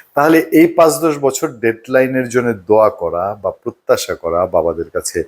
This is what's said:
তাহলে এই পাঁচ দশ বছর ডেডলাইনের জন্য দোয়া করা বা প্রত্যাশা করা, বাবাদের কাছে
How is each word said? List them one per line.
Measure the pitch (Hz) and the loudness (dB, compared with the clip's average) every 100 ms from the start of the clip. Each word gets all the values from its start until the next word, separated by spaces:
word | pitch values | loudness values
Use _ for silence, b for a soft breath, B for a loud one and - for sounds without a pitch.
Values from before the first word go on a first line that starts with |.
| B | B
তাহলে | 143 151 160 | 0 2 2
এই | - 156 170 | 2 4 4
পাঁচ | 170 160 147 | 4 2 2
দশ | 165 143 | -2 0
বছর | 139 - 156 | -2 -2 -6
ডেডলাইনের | 117 113 110 - 127 131 131 123 | -4 -4 -4 -2 0 0 -2 -2
জন্য | 123 120 | -2 -2
দোয়া | 101 90 107 107 | -2 2 4 4
করা | - 85 85 95 | 0 -6 -4 -6
বা | 104 95 | -6 -8
প্রত্যাশা | - 120 - - 120 - | -8 -10 -8 -2 0 -2
করা, | 85 85 85 92 | -8 -4 -2 0
বাবাদের | 87 82 82 82 | 0 -2 -4 -6
কাছে | 90 - 87 | -8 -6 -6